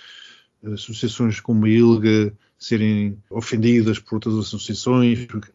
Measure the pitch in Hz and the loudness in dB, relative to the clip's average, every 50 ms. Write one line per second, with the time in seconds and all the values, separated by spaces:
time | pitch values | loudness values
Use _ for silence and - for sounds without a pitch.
0 | - - - - - - - _ _ _ _ _ - 107 104 101 - - 110 - | -20 -20 -20 -20 -20 -20 -20 _ _ _ _ _ -12 -12 -10 -10 -10 -12 -10 -6
1 | - 113 113 - 123 113 104 - - - 117 107 107 107 110 117 117 117 117 110 | -6 -6 -4 -2 -2 -2 -2 -4 -4 -2 0 2 2 4 4 6 6 6 4 4
2 | 107 113 107 107 107 101 104 - _ _ _ _ - - 120 107 107 107 107 104 | 4 2 2 2 2 0 -4 -8 _ _ _ _ -6 -4 -2 0 0 0 0 0
3 | 104 101 98 101 - - 95 110 110 - 123 110 110 117 120 120 110 110 104 - | -2 -2 -6 -8 -14 -12 -10 -10 -8 -4 -2 0 2 4 4 4 2 2 0 -2
4 | - - 117 110 - 113 110 110 101 - - 104 - - 107 - - 127 127 127 | -4 -8 -8 -6 -4 -4 -4 -4 -4 -6 -8 -10 -8 -8 -10 -6 -2 0 2 4
5 | 123 120 117 120 120 117 - 107 104 - _ | 4 2 2 0 -4 -8 -12 -12 -12 -14 _